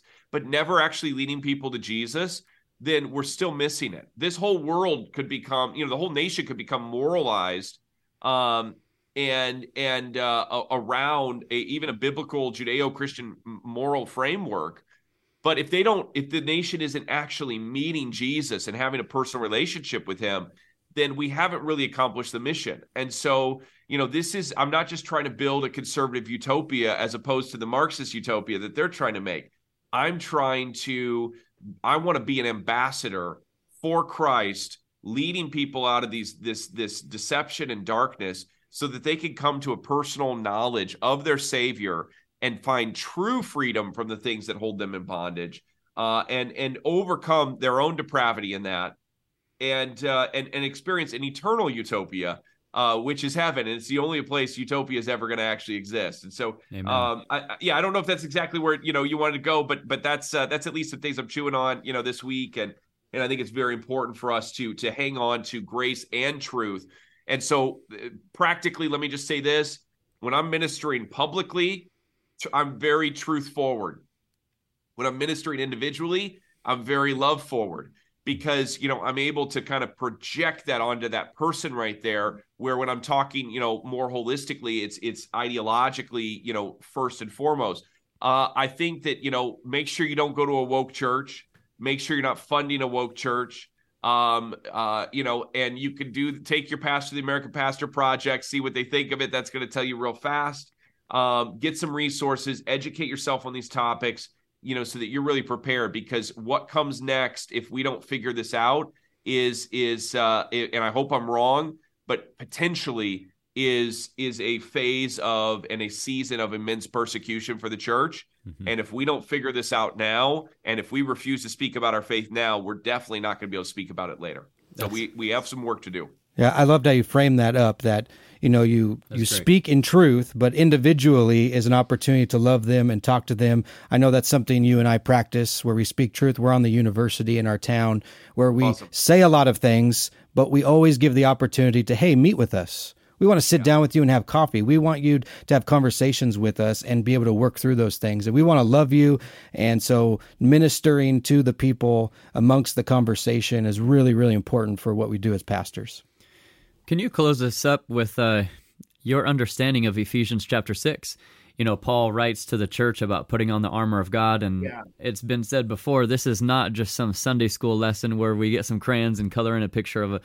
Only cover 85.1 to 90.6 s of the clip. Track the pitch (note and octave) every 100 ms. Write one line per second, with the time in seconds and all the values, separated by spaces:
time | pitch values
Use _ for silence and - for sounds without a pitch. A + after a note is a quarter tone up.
85.1 | G#2 - A2+ B2 A#2+ A2 A2+ C3 C3 B2+
86.1 | A#2+ A2 G#2+ A#2+ G#2+ G2 - - C3+ B2
87.1 | A#2 A2+ - D3 D3 A2 F2 _ _ _
88.1 | _ C3 C3 C3 - C3+ C#3 E3+ D#3+ D3+
89.1 | C3 C3+ B2+ B2 - B2+ C#3 D3 - D#3
90.1 | D3 D3 C#3 C#3+ C#3